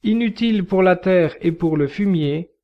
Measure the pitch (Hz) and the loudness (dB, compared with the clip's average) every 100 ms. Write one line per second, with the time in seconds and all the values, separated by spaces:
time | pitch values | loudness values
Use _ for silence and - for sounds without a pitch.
0 | 208 226 233 - 233 214 175 185 185 180 | 0 0 -2 -2 0 0 0 2 2 2
1 | 185 185 160 - 175 165 170 156 143 - | 2 2 2 0 -4 -2 -2 0 -2 -2
2 | 202 175 147 151 180 _ | -2 0 -2 -4 -8 _